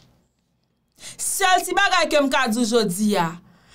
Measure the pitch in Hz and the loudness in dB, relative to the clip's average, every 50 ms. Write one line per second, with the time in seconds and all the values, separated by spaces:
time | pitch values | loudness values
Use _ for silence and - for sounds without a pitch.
0 | _ _ _ _ _ _ _ _ _ _ _ _ _ _ _ _ _ _ _ - | _ _ _ _ _ _ _ _ _ _ _ _ _ _ _ _ _ _ _ -20
1 | - - - - - - - - 392 370 370 359 349 359 339 381 403 370 370 349 | -20 -18 -12 -8 -8 -6 -4 -2 0 2 2 2 0 0 0 0 2 2 2 2
2 | 320 311 311 294 277 254 294 277 262 233 214 247 240 208 240 233 208 175 175 202 | 0 2 2 2 2 2 0 0 0 0 0 0 0 2 2 2 0 0 -2 -2
3 | 214 208 202 175 165 165 170 170 - _ _ _ _ _ | 0 0 0 0 -2 -2 -6 -10 -18 _ _ _ _ _